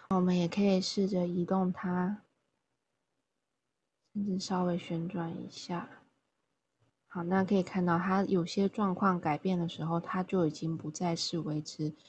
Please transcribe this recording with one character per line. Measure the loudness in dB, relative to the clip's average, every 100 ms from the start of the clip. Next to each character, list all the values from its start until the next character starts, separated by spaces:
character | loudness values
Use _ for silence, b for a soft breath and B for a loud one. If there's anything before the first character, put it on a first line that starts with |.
| B
我 | 2
们 | 4 4
也 | 2
可 | 2
以 | 4 4
试 | 2 0 0
着 | 2 0
移 | 0
动 | 0 2 0
它， | 0 -2 0 0 -4 -10 _ _ _ _ _ _ _ _ _ _ _ _ _ _ _ _ _ _
甚 | -6 -2
至 | -2
稍 | -2 0
微 | 0 -2
旋 | -4 -6 -4
转 | -4 -6
一 | -8 -12
下。 | -14 -8 -8 -8 -14 _ _ _ _ _ _ _ _ _ _ _
好， | -6
那 | 0 2
可 | 4
以 | 4
看 | 2 2 2
到 | 2
它 | 2 2
有 | 2 2
些 | 2 0 0
状 | 2 0
况 | 2 2 2
改 | 0 -2
变 | 0 0
的 | -2
时 | -4
候， | -2 -2
它 | -2 -4
就 | 0 2 2
已 |
经 | 0 -4 -4
不 | -6
再 | -4 -2
是 | -2 -2 -4
维 | -4 -4
持 | -6 -6 -6 B